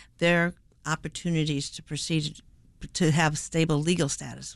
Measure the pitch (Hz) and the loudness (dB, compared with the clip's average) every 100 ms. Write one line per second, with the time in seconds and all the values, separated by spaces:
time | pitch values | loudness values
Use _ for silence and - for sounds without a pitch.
0 | - - 170 175 170 - _ _ - 156 | -20 0 2 4 2 -2 _ _ -6 -4
1 | 156 - 175 165 151 143 143 - - 151 | -6 -6 -2 0 0 -2 -4 -10 -10 -8
2 | - 160 151 - - - - - - - | -2 -2 -2 -6 -20 -20 -20 -18 -8 0
3 | 165 151 156 151 - 165 160 147 156 175 | 4 4 4 2 -4 0 2 2 2 0
4 | 143 - 135 120 135 | 0 -4 -10 -14 -16